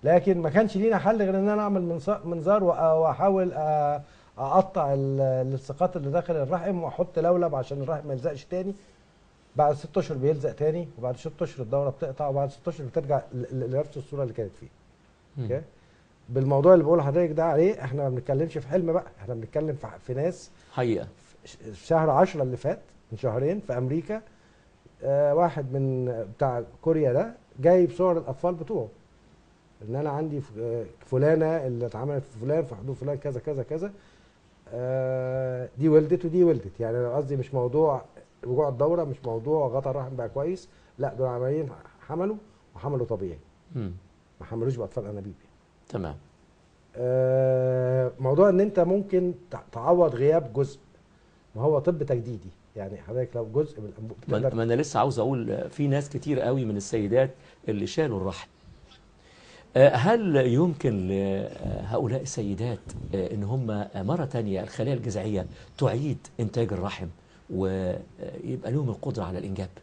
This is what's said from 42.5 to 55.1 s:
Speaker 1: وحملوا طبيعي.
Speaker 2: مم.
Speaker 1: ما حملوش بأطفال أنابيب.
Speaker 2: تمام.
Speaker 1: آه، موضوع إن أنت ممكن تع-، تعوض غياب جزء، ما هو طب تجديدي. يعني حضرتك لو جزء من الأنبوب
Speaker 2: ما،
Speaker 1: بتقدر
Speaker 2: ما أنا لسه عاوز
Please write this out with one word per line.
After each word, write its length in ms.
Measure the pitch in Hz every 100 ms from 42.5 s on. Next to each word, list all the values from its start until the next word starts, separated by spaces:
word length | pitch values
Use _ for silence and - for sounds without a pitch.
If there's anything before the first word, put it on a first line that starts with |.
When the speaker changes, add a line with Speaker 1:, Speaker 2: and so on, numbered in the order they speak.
| _ _ -
Speaker 1:
وحملوا 300 | 135 139 120
طبيعي. 320 | 107 95 78 - _ _
Speaker 2:
مم. 180 | 139 101 90 - _ _ _
Speaker 1:
ما 60 | -
حملوش 300 | 117 117 120
بأطفال 300 | 101 - 101
أنابيب. 280 | 104 98 - _ _ _ _ _
Speaker 2:
تمام. 260 | 123 85 71 - _ _ _ _ _ _ -
Speaker 1:
آه، 1120 | 123 127 131 131 131 131 127 127 127 131 127 -
موضوع 280 | 131 143 202
إن 120 | 185
أنت 200 | 208 185
ممكن 540 | 170 190 202 185 180 175 -
تع-، 120 | - -
تعوض 420 | 117 127 175 165
غياب 380 | 117 135 160 135
جزء، 260 | 110 135 - - _ _ _ _ _ _ 107
ما 60 |
هو 160 | 135 147
طب 240 | 139 165
تجديدي. 460 | 139 127 113 113 90 - _ 110
يعني 200 | 98 101
حضرتك 400 | - 120 123 120
لو 100 | 110
جزء 260 | 113 151 -
من 60 | 104
الأنبوب 300 | - 113 117 -
Speaker 2:
ما، 100 | 104
Speaker 1:
بتقدر 160 | 131
Speaker 2:
ما 80 | 113
أنا 120 | 113
لسه 260 | 117 156 113
عاوز 180 | 127